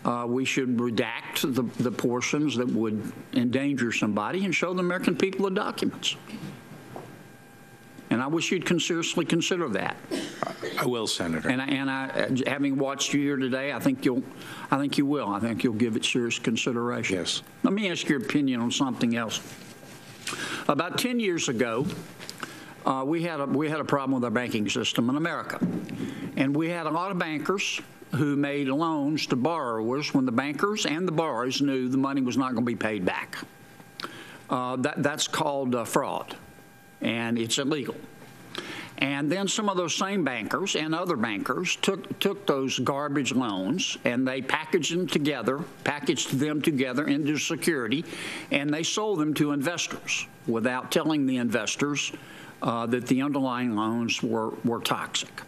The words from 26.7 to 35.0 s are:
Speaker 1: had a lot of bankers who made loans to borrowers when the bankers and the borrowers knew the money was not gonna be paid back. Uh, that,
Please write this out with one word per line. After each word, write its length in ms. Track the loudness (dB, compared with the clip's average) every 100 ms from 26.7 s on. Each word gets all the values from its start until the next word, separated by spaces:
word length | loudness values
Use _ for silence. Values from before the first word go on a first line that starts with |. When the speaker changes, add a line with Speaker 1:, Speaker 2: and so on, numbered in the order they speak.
Speaker 1:
had 160 | 0 -2
a 40 |
lot 220 | 0 -2
of 80 | -2
bankers 640 | -2 -2 0 2 2 -2 -8 -16 -4 2
who 220 | 2 4
made 320 | 2 2 0
loans 560 | 2 2 2 2 0 0
to 80 | 2
borrowers 800 | 2 2 0 0 0 0 2
when 120 | 2 4
the 60 |
bankers 540 | 2 0 2 2 2 0
and 200 | 2 0
the 60 |
borrowers 500 | 2 2 2 0 2
knew 280 | 2 2 2
the 80 | 2
money 240 | 2 2
was 160 | 2 2
not 160 | 2
gonna 120 | 2 0
be 100 | 2
paid 280 | 0 0
back. 340 | 0 -2 -6 -10 -12 -16 -20 -20 -20 -14 -12 -12 -16 -18 -4
Uh, 280 | -2 -2 0
that, 260 | -2 2